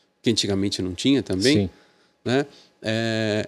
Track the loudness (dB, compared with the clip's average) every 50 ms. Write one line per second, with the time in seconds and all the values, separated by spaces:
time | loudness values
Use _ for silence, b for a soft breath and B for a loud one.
0 | _ _ _ _ -2 0 0 0 0 0 0 0 0 -2 -2 -4 -4 -6 -6 -2
1 | 0 2 2 2 2 0 -2 2 2 4 4 4 2 0 b b b b b b
2 | b b b _ _ -2 -2 -2 -2 -4 b b b b b _ -6 -4 -4 -2
3 | -2 -2 -2 -2 -2 0 -2 -2 -2